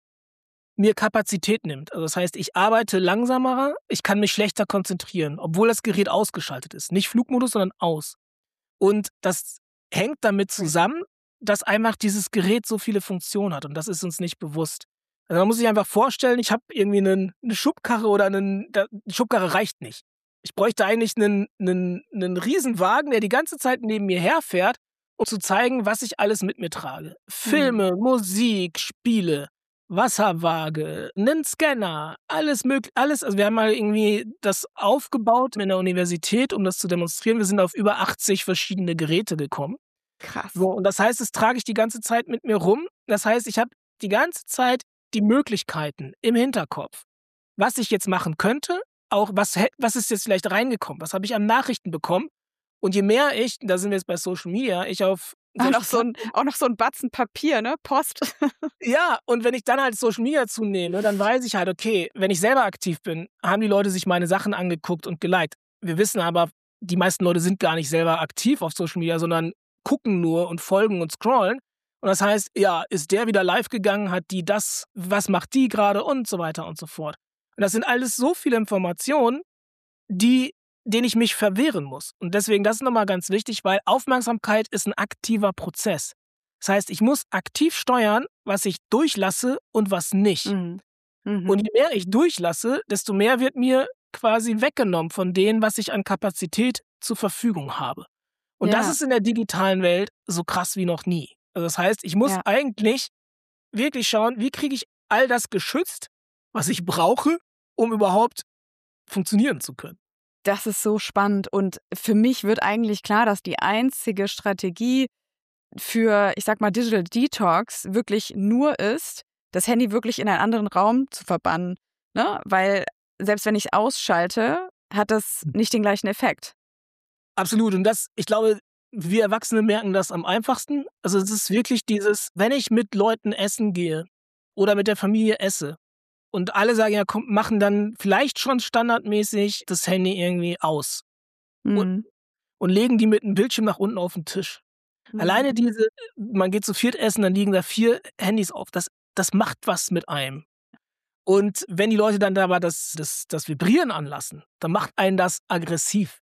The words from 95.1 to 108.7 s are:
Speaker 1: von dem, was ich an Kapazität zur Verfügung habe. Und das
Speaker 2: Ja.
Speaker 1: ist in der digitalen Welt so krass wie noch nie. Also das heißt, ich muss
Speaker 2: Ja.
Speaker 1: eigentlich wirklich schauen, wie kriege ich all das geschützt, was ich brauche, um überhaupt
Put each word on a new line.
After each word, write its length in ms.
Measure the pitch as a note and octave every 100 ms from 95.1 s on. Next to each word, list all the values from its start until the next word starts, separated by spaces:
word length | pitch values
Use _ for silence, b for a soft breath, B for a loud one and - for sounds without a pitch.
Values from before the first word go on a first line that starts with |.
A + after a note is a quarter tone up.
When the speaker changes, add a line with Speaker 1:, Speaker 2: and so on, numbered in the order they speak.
Speaker 1:
von 220 | - F3+
dem, 280 | F#3 G3+ A3
was 160 | G#3+ G#3+
ich 160 | G#3
an 100 | G#3
Kapazität 800 | - G3 G3+ - E3+ - B3 B3 _ _
zur 140 | - A3+
Verfügung 640 | G3+ - A#3+ F3+ C#3 -
habe. 260 | B2+ - - _ _ _ _ -
Und 140 | G#3
das 140 | A3 G#3
Speaker 2:
Ja. 0 |
Speaker 1:
ist 140 | D4
in 80 | C#4
der 120 | B3
digitalen 600 | G#3 A3+ A3 E3+ F#3+ F#3+
Welt 260 | F3+ F3 G3+ _ -
so 160 | E3+
krass 320 | E3+ F#3 F3 G3
wie 80 | F3
noch 200 | E3 -
nie. 300 | F3 C3 _ _
Also 120 | - E3+
das 120 | -
heißt, 260 | F3+ G#3+
ich 120 | - F3
muss 160 | C4
Speaker 2:
Ja. 120 | F#3+ G3
Speaker 1:
eigentlich 640 | A3 C#4+ G#3 G#3 B3+ - _ _ _ _ _ _
wirklich 340 | G#3 C#4 C4+ A3+
schauen, 280 | A3 A3+ B3
wie 120 | B3+
kriege 240 | - D4 C4+
ich 100 | - _ -
all 180 | G#3+ C4
das 220 | A#3+ -
geschützt, 580 | G3 - C#4+ F#4 - - _ _ _ _
was 160 | A3+ D3+
ich 160 | A3+ F3
brauche, 540 | F3 E3+ B3+ D4 E4+ _ _ _ -
um 180 | A3+
überhaupt 500 | A3 G3 F#3+ A#3 - - _ _